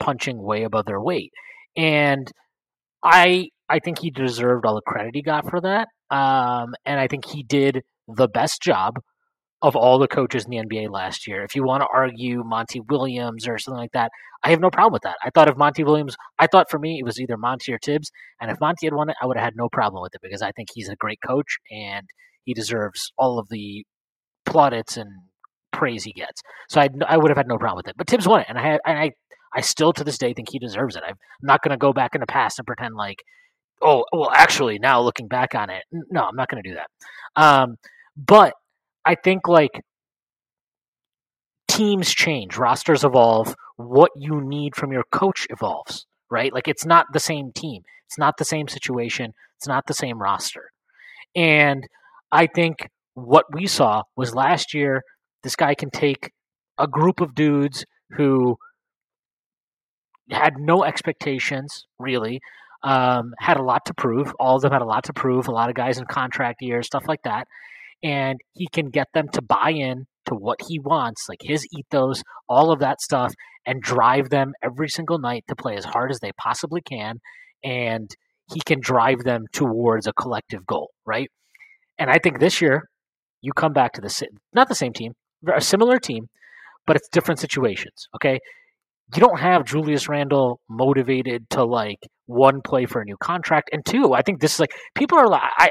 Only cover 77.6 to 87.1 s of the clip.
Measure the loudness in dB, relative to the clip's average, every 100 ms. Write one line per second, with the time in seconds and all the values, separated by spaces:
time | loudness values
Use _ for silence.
77.6 | -8 -4 -4 -4 -8 -16 _ _ _ -8
78.6 | -2 -2 2 2 4 2 -2 -4 -4 -4
79.6 | -2 0 2 0 -2 -4 -4 -6 -8 -12
80.6 | -6 -6 -6 _ -6 -6 -6 _ _ _
81.6 | _ _ _ -6 2 2 2 2 2 4
82.6 | 2 2 -2 _ _ _ _ _ -8 -2
83.6 | 0 2 0 -2 -10 -8 -10 -12 _ 0
84.6 | 2 0 -6 -6 -12 -14 _ _ -2 0
85.6 | 2 2 4 2 0 -8 -12 _ _ -20
86.6 | -20 -6 0 0 0